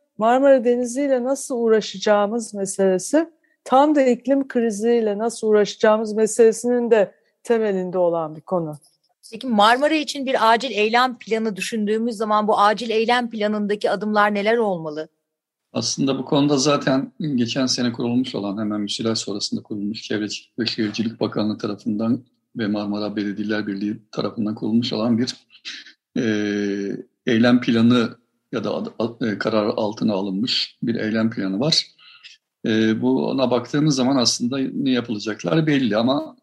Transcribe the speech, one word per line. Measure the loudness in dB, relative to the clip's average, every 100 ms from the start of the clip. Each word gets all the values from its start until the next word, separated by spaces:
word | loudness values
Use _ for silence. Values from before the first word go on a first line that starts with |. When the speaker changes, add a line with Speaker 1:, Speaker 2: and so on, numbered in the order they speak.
| _ -2
Speaker 1:
Marmara | 2 4 6 6
Denizi | 4 0 -2 -2
ile | 0 0
nasıl | 0 -4 -4 -2
uğraşacağımız | 2 2 2 -2 2 2 2 -2 -6
meselesi, | -6 -4 0 2 2 2 0 0 _ _ _
tam | 2 4 6 4
da |
iklim | 4 2 2 0 0
kriziyle | -2 -2 0 2 2 2 -2
nasıl | -4 -2 2
uğraşacağımız | 4 2 2 2 2 0
meselesinin | 0 2 6 4 4 0 0 4
de | 4 2 -4 _ _
temelinde | -2 0 0 -2 -2 0
olan | 2 0 -4 -8
bir |
konu. | -4 -4 -4 -8 _ _ _ _ -18
Speaker 2:
Peki | -10 0
Marmara | 4 6 6 4
için | 0 -2 -4 -2
bir | 2 4
acil | 4 2
eylem | 0 2 2 2 -2
planı | -4 -2 -2 -4
düşündüğümüz | -6 -2 0 0 -2 -4
zaman | 0 2 2
bu | 4
acil | 4 2 -2
eylem | 0 2 0 -2
planındaki | -2 -2 -2 -2 -2 -2
adımlar | -2 0 2 2
neler | 2 2 2
olmalı? | 0 -2 -6 -8 -10 _ _ _ _ _ _ -6
Speaker 3:
Aslında | -4 -2 -2 -2
bu | 0
konuda | 2 2 2
zaten | 2 2 2 0 -2 -6 -4 -2
geçen | -2 -2 -2
sene | -2 -2
kurulmuş | -2 -2 0 -2 -4
olan, | -6 -4
hemen | -4 -4
müsilaj | -6 -4 -2 -2
sonrasında | -4 -6 -6 -8
kurulmuş | -8 -6 -6 -6
Çevre | -6 -4 -4 -8 -10 -6
ve | -6
Şehircilik | -4 -4 -4 -6 -4
Bakanlığı | -4 -4 -4 -4
tarafından | -8 -8 -6 -4 -2 -4 -6 _ _ -6
ve | -4
Marmara | -4 -4 -4 -4 -4
Belediyeler | -6 -6 -4 -4 -4
Birliği | -4 -4 -6 _
tarafından | -6 -6 -4 -6 -4
kurulmuş | 0 0 0
olan | -2 0 0
bir, | 0 -6 _ -20 -16 -16 -20 _ _ -4
e, | -2 0 -2 -2 -2 -4 -6 -8 -12 _ 0
eylem | 4 4 4
planı | 4 4 6 4 2 -6 _ _ _
ya | -6
da | -4 -4
ad-, | -6 -4
ad-, | -6 -4 -4
e, | -2
karar | 0 0 0
altına | 0 -4 -2 -2
alınmış | 0 -2 -2 -2 -2 -4 _
bir | -4 -2
eylem | -2 0 0
planı | -2 -4 -2
var. | 0 -2 -4 _ -20 -20 -20 -20 _ _ -2
E, | 2 2 2
bu, | 0 0 0
ona | 0 0
baktığımız | 0 -2 0 2 2
zaman | 0 0
aslında | 0 -2 -2 -4
ne | -4 -4 0
yapılacaklar | 0 -2 -6 -6 -6 0 0 2
belli | 2 2 2
ama, | 0 0 -4 -12